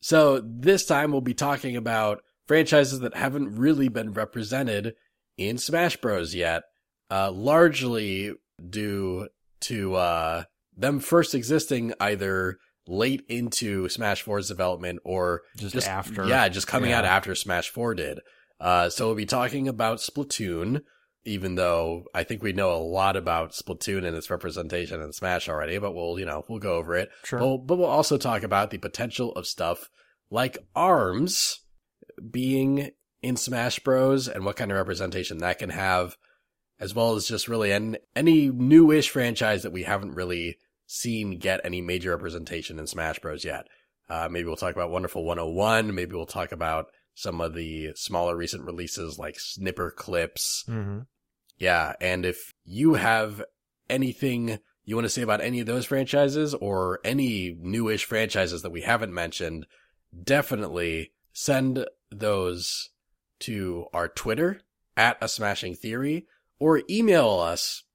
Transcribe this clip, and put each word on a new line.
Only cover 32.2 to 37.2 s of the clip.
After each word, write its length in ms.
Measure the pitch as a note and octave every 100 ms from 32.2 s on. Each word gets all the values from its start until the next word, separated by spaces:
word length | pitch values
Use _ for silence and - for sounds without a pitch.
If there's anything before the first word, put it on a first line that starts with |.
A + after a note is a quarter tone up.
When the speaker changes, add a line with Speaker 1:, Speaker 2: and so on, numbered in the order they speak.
| A2
Speaker 1:
being 600 | B2 B2+ C3+ C3+ C#3 C#3 _ _ _
in 140 | B2 B2
Smash 420 | - B2 A#2+ -
Bros 480 | - C3 C3 C3+ B2+
and 160 | -
what 120 | F#2+ G2+
kind 140 | A2
of 60 | G2
representation 640 | F#2 E2+ F#2+ F#2 F2+ D#2+
that 200 | F2 F2+
can 120 | F#2+
have, 460 | F2 F#2+ F#2 F2+ - _ _ _ _ _ _
as 160 | G2
well 200 | G#2 A#2
as 120 | A2